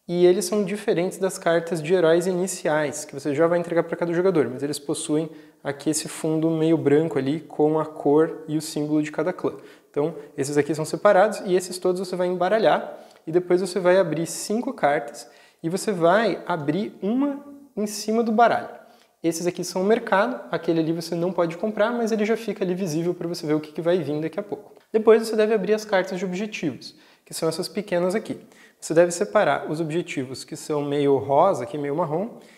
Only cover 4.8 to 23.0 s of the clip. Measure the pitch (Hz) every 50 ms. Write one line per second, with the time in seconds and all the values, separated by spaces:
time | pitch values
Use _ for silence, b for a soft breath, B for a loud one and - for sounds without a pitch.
4.8 | - - 151 - - - 151 156 165 156 B B B B B B - 143 139 139
5.8 | - 160 151 - - 165 - - - 156 156 160 160 165 165 160 156 160 165 147
6.8 | 135 139 143 151 160 165 - 139 131 135 156 165 - - - - 147 151 156 156
7.8 | 151 151 - - - 147 143 156 160 165 160 - - - 151 156 151 - - 156
8.8 | 147 151 151 156 151 151 - 160 156 180 180 - - 135 - - B B B B
9.8 | B B - 143 147 165 165 B B B B - 131 143 147 147 143 156 160 143
10.8 | 156 - - 160 - 208 196 185 208 220 202 - - 196 175 185 180 - 190 -
11.8 | - 185 185 185 196 185 - 180 185 180 185 175 175 - 214 226 196 147 165 208
12.8 | - - B B B B B B B 165 160 180 180 - 180 180 196 185 - 208
13.8 | 175 180 180 196 190 165 156 165 170 - - - - - 208 233 - 277 247 -
14.8 | - 143 147 156 - - - - - - b b b b b b b 160 180 190
15.8 | - 220 196 170 165 170 185 220 233 - - - - - 175 165 143 143 151 190
16.8 | 220 - - - 190 196 240 262 285 285 277 277 - - - - - - - 196
17.8 | 214 208 - - - 214 220 226 226 226 214 226 233 214 131 - - - - -
18.8 | - b b b b b b _ - 165 160 165 170 180 175 - 170 - - 185
19.8 | 185 202 226 240 233 - 202 190 220 247 254 - - - 175 160 - 180 165 165
20.8 | 160 156 165 170 165 - 180 170 170 190 185 180 175 170 170 - - 220 214 208
21.8 | 208 233 240 233 233 208 226 208 214 208 226 226 - 208 196 - 226 180 180 180
22.8 | 202 165 147 165